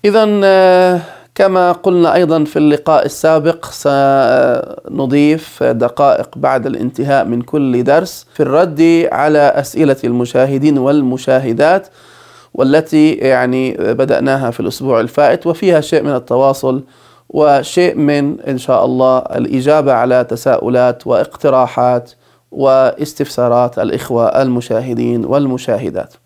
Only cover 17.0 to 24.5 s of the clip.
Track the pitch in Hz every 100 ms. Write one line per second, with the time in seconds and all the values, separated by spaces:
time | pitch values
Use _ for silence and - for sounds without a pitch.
17 | _ _ _ 147 151 139 120 - 175 -
18 | 147 143 143 - - 131 - 123 127 127
19 | 131 127 127 - 123 131 131 151 139 120
20 | 123 123 123 117 - 123 - 123 123 120
21 | - 113 110 - 151 131 120 - 123 123
22 | 120 _ _ _ _ 135 135 131 131 -
23 | 151 - 143 - 120 120 123 120 113 127
24 | - 117 113 - 135